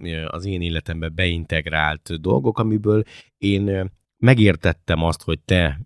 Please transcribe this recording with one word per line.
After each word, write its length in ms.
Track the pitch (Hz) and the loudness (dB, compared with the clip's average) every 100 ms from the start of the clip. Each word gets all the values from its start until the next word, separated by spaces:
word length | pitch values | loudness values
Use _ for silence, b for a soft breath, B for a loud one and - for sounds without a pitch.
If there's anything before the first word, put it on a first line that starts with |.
ö, 220 | 85 80 80 | -8 -8 -8
az 180 | 82 95 | -8 -6
én 160 | 92 | -4
életembe 480 | 85 82 - 82 82 | -4 -4 -6 -8 -6
beintegrált 1120 | 80 92 85 82 80 76 78 78 78 - 82 | -2 -2 -2 -4 -6 -2 -2 -2 -2 -8 -6
dolgok, 380 | 85 127 - 107 | 0 0 0 -2
amiből 440 | 110 107 107 107 107 b b _ | -2 0 2 0 0 b b _
én, 300 | 101 98 101 | 0 0 0
ö, 160 | 95 95 - _ _ | -2 -4 -10 _ _
megértettem 840 | 120 127 104 82 90 80 - 80 | 4 8 6 4 0 -2 -2 0
azt, 180 | 82 82 | 0 -2
hogy 180 | - 80 | -4 -6
te 400 | - 90 82 71 | 0 2 2 -2